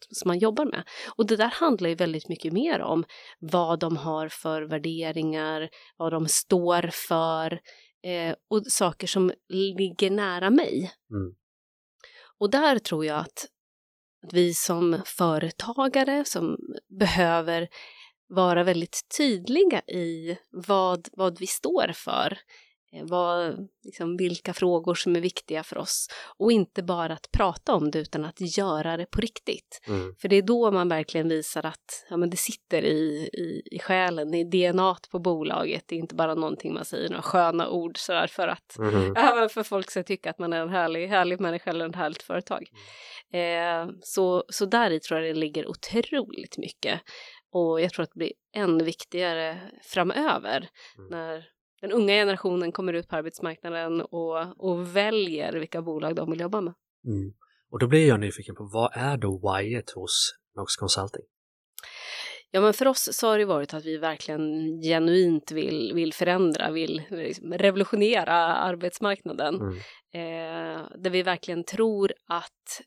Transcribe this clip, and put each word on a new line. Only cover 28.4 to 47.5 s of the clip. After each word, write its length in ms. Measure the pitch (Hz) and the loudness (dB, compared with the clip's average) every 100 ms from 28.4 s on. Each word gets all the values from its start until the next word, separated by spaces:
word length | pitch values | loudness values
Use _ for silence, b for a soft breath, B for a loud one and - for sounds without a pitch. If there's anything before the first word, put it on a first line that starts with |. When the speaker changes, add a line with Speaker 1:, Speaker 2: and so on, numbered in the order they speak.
| 180 185 | -6 -2
Speaker 1:
göra 380 | 196 151 160 165 | 0 -2 -2 -4
det 100 | 175 | -4
på 140 | - | -4
riktigt. 600 | 226 - - - - - - | -4 -6 -8 -8 -10 -14 -6
Speaker 2:
Mm. 280 | 98 92 95 | -4 -4 -4
Speaker 1:
För 80 | 190 | 4
det 80 | 196 | 4
är 60 | |
då 280 | 196 240 226 | 4 4 4
man 180 | 196 180 | 2 2
verkligen 400 | 160 156 165 160 | 0 -2 -2 0
visar 380 | 160 151 160 156 | 0 -2 -6 -6
att, 400 | 156 - - - | -8 -14 -16 -6
ja, 60 | 175 | 0
men 140 | 175 | 0
det 60 | 180 | 0
sitter 460 | - - - 160 | -4 -6 -2 0
i, 460 | 151 156 156 147 160 | 2 2 0 -2 -6
i, 300 | - 170 - - - | -6 -6 -8 -10 -8
i 20 | |
själen, 560 | - 185 180 170 151 | -2 2 2 0 -2
i 100 | 170 | -2
D 200 | 170 185 | 2 4
N 160 | 175 180 | 4 4
A 160 | 190 180 - | 2 0 -4
på 80 | 180 | -4
bolaget. 680 | 175 165 156 - 156 - - | 0 0 -2 -2 -2 -4 -6
Det 80 | |
är 60 | 165 | -8
inte 140 | 165 | -6
bara 200 | 165 160 | -2 0
någonting 400 | 160 156 151 160 | 0 -2 -4 -6
man 100 | 160 | -8
säger, 240 | - - 170 | -6 -6 -6
några 140 | - | -6
sköna 460 | - 185 170 170 170 | 0 4 4 2 0
ord 300 | 180 170 - | -2 -4 -6
sådär 280 | - 175 180 | -2 0 0
för 220 | - 170 | -2 -2
att, 280 | 170 - - | -4 -8 -4
Speaker 2:
Mhm. 340 | 110 104 95 98 | 0 2 2 4
Speaker 1:
ja, 180 | 277 | 4
men 140 | 240 220 | 6 2
för 140 | 226 | -2
folk 280 | 214 196 190 | -4 -4 -4
ska 120 | - | -6
tycka 280 | 180 196 165 | -4 -6 -6
att 80 | 165 | -6
man 140 | 170 | -4
är 80 | 165 | -2
en 80 | 165 | -2
härlig, 380 | 185 165 165 180 | 0 0 -2 0
härlig 320 | 202 175 180 | 2 2 0
människa 300 | 185 170 - | -2 -2 -4
eller 180 | 165 165 | -4 -4
ett 80 | 175 | -4
härligt 260 | 156 160 | -4 -4
företag. 460 | - 180 - - - - B B B B B | -6 -6 -4 -6 -8 -20 B B B B B
Speaker 2:
Mm. 560 | 180 170 170 170 170 170 | -2 0 0 0 0 -4
Speaker 1:
Eh, 60 | 190 | -10
så, 420 | - - 185 180 - | -4 2 4 4 0
så 180 | - 202 | -2 2
där 240 | 233 226 | 4 4
i 100 | 160 | 2
tror 200 | - 160 | 0 -2
jag 140 | 160 | 0
det 60 | 160 | -2
ligger 260 | 156 151 - | -2 -4 -6
otroligt 920 | 170 - 226 233 285 - - - - | -8 -4 -2 0 -2 -4 -8 -12 -10
mycket. 420 | - - - 165 - B B B _ | -10 -4 -4 -4 -6 B B B _